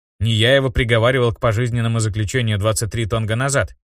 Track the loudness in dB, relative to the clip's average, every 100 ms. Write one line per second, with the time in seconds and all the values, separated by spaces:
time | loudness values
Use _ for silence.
0 | _ -4 -2 2 4 4 2 -2 0 2
1 | 2 2 0 0 0 0 -2 -2 -2 0
2 | -2 -2 -4 -2 -2 0 0 -2 -4 -4
3 | -2 -2 -2 -2 0 -2 -2 -8